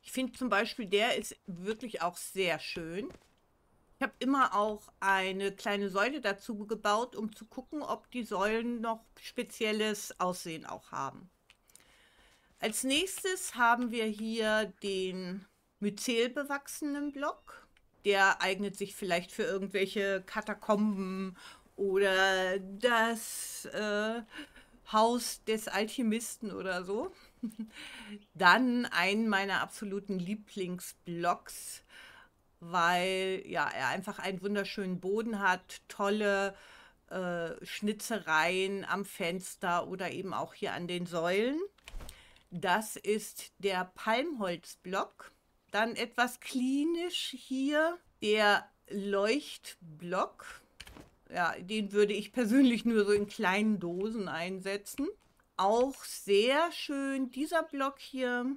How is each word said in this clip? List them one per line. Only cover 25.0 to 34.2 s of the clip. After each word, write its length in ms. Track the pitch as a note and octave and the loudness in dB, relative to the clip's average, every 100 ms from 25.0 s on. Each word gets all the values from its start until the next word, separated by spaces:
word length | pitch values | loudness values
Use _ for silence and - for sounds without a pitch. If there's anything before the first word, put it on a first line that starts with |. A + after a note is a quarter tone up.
| A3+ A#3+ A#3+ - - | 6 4 -2 -6 -2
des 220 | A3 - | -2 0
Alchemisten 840 | G3 G#3+ - A3+ A3 A#3 - G#3 | -2 -2 0 2 2 -2 -8 -8
oder 320 | - F#3 F3+ | -6 -4 -4
so. 280 | F3+ G#3 F4+ - - _ | -2 -4 -4 -10 -20 _
<laughs> 100 | A3 - A3 - - - G#3+ G#3 - | -10 -8 -12 -12 -16 -16 -14 -16 -16
Dann 520 | D#3 F3+ G3+ B3+ A#3+ A#3+ | 4 8 8 6 2 0
einen 420 | E3 F#3 G#3 A3+ | 2 2 2 2
meiner 320 | G3 G3 F3 | 2 2 0
absoluten 580 | D3+ - G#3+ G3 G3 F#3 | -2 -6 -6 -6 -4 -4
Lieblingsblocks, 1600 | F3 G#3+ - - F3+ F3+ - - - E3+ F3 F3 - - - - _ - - - - _ _ _ | -4 -6 -8 -8 -6 -6 -10 -14 -10 -2 0 0 -4 -14 -14 -16 _ -20 -20 -20 -20 _ _ _
weil, 840 | E3+ F3+ E3+ F3+ F#3 F#3+ F#3+ F#3+ - | -2 2 4 4 4 2 0 -2 -4
ja, 240 | E3+ D3 | -2 -2
er 200 | G#2+ C3 | 0 0
einfach 300 | E3+ G3 | 0 -6
einen 220 | G#3 | -6